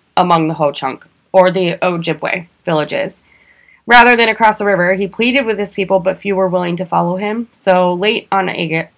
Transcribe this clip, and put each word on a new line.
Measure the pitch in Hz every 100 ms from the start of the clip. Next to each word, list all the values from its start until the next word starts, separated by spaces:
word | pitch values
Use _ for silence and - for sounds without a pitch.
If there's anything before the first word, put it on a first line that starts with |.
| _ -
among | 180 165 156
the |
Ho-Chunk, | 156 147 - 131 123 _ _ _
or | 190 185
the | 180 175 170
Ojibwe | 185 170 165 156 - - 170 _
villages. | - 156 151 139 - - _ _ _ _ _ _ -
Rather | 240 240 233
than | 226
across | 220 220 208
the |
river, | 202 185 175
he | 190 196
pleaded | - 240 269 226
with | 202
his | 196
people, | - 190 190
but | 185 180
few | 202 190
were | 185
willing | 180 175 175
to | 180
follow | 170 175 185
him. | 208 226 233
So | _ 196 180 180
late | 180 208 226 -
on | 196 180
Ag-, | - 165 160 160